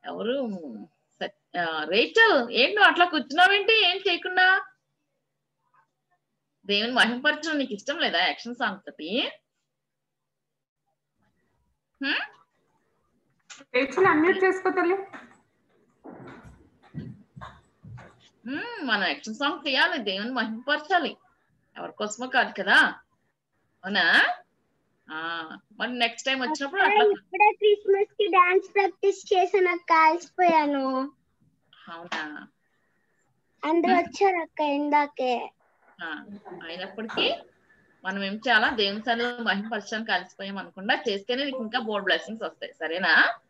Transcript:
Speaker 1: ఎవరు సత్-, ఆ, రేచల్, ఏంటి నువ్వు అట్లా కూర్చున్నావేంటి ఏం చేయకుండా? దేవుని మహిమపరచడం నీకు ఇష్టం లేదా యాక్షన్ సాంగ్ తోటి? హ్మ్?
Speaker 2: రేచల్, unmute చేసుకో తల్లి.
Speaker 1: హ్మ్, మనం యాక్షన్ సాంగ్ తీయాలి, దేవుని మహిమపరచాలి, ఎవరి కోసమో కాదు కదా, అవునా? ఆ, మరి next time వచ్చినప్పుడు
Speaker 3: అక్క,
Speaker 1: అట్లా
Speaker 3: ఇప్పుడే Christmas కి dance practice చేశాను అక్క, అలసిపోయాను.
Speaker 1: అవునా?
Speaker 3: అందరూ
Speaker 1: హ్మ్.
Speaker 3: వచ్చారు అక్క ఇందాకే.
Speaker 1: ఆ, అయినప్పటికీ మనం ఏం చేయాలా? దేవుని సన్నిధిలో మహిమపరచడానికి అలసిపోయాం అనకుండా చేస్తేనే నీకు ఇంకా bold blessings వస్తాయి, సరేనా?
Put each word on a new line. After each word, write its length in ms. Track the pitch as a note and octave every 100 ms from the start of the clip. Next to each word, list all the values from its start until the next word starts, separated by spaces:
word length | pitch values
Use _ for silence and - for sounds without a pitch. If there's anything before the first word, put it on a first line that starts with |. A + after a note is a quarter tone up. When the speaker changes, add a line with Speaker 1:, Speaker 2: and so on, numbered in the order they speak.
Speaker 1:
ఎవరు 440 | - E3+ G3+ C#4 A#3+ F#3+ D3+ G#2+ - _ _ _
సత్-, 360 | F3 _ _ E3+
ఆ, 260 | E3+ D#3+
రేచల్, 640 | D#3 F#3+ D#4 A4 A4 D#4 A#3
ఏంటి 240 | A3+ C#4+
నువ్వు 160 | G#4 F#4
అట్లా 140 | D#4
కూర్చున్నావేంటి 800 | F4 D#4 A#3+ D4 F#4 G4+ G4 A4
ఏం 120 | F#4 F#4
చేయకుండా? 680 | F#4+ E4+ F4+ F#4 F#4 G4 G4 _ _ _ _ _ _ _ _ _ _ _ _ _ _ _ _ _ _ _ -
దేవుని 260 | G3+ A3+
మహిమపరచడం 680 | B3 G3 B3 D4 D4+ D#4+ D4+
నీకు 140 | C4
ఇష్టం 260 | G3+ - D#4+
లేదా 200 | C4 E3+
యాక్షన్ 360 | F3 C#3+ A#3
సాంగ్ 240 | A#3+ A#3 F#3+
తోటి? 540 | - - D#3+ A3+ G4+ - _ _ _ _ _ _ _ _ _ _ _ _ _ _ _ _ _ _ _ _ _ _ _ _ _ _
హ్మ్? 340 | C#4 E4+ - _ _ _ _ _ _ _ _ _ _ _ _ - C#4
Speaker 2:
రేచల్, 320 | B3 C4+ D4+ F#4+
unmute 380 | D#4 E4 F#4+
చేసుకో 260 | F#4+ F#4 F#4
తల్లి. 240 | F#4 F4 G4 G4 - - _ _ _ _ _ _ _ - - - - - - _ _ _ - - - _ - - - _ _ - - - _ _ _ A3
Speaker 1:
హ్మ్, 380 | D4 A4+ A4+ C#4
మనం 200 | G#3 F3+
యాక్షన్ 280 | C#3+ -
సాంగ్ 300 | A3 C#4+ E4+
తీయాలి, 340 | C#4+ C4+ E4 E4+
దేవుని 320 | G#3 F#3+ A3+
మహిమపరచాలి, 840 | B3+ A3 A3+ C4+ D4+ D4+ F4+ B3+ - _ _ _ _ _ -
ఎవరి 160 | F3
కోసమో 340 | - G#3 G#3+ B3+
కాదు 360 | B3+ G#3 -
కదా, 320 | F#3+ C4+ C#4+ - _ _ _ _ _ _ _ _
అవునా? 500 | F#3 G3+ E3+ G#3+ - F5+ _ _ _ _ _ _ -
ఆ, 380 | D#3 E3 E3 D#3+ G3 _ G#3+
మరి 140 | A3+
next 340 | B3 A#3 A#3 C4+
time 140 | C4+
వచ్చినప్పుడు 420 | B3 D#4 C#4 F#4+
Speaker 3:
అక్క, 80 | G4
Speaker 1:
అట్లా 140 | G#4
Speaker 3:
ఇప్పుడే 480 | G#4+ G4 _ F#4 G#4
Christmas 600 | - G#4 G4+ G4+ G4 G#4
కి 140 | - G4+
dance 460 | F#4 F4+ F#4+ F#4+
practice 600 | G4+ G4 - G4 - -
చేశాను 360 | F#4+ F#4+ G4+ F4+
అక్క, 220 | F4 -
అలసిపోయాను. 1200 | D#4+ D#4+ E4+ - - F4 D#4+ D4 C#4+ C4 C4 C#4 _ _ _ _ _ _ _ -
Speaker 1:
అవునా? 600 | E3 F3 D#3+ D#3 D3 - _ _ _ _ _ _ _ _ _ _ _
Speaker 3:
అందరూ 300 | C#4+ E4+ E4+
Speaker 1:
హ్మ్. 80 | F#4
Speaker 3:
వచ్చారు 340 | E4+ - G4 F4+
అక్క 240 | D#4+ -
ఇందాకే. 920 | D4+ C#4+ D4 D4 C#4+ - B3+ A#3+ - _ _ _ _ _
Speaker 1:
ఆ, 220 | E3 D#3 - G3+ - E3+ E3
అయినప్పటికీ 680 | F3 G3 G#3 A3 - A#4+ E5+ - _ _ _ _ _
మనం 200 | F#3+ G3
ఏం 100 | G3
చేయాలా? 360 | G#3+ B3 A3 B3+
దేవుని 320 | B3 G3 G3+
సన్నిధిలో 420 | A#3 A#3 A#3+ A#3+
మహిమపరచడానికి 680 | A3 G3 A3 A3 G3+ A3 A3
అలసిపోయాం 460 | F#3 F3+ - G3 G3
అనకుండా 440 | F3 F3+ G3 C#4+ D#4
చేస్తేనే 360 | G3+ G3 B3
నీకు 180 | C#4+ C4
ఇంకా 160 | G#3+ B3
bold 260 | A3 G#3
blessings 380 | F#3+ E3+ - A3
వస్తాయి, 300 | G#3 - -
సరేనా? 640 | - D#3 E3+ F#3 D#3+ D4 -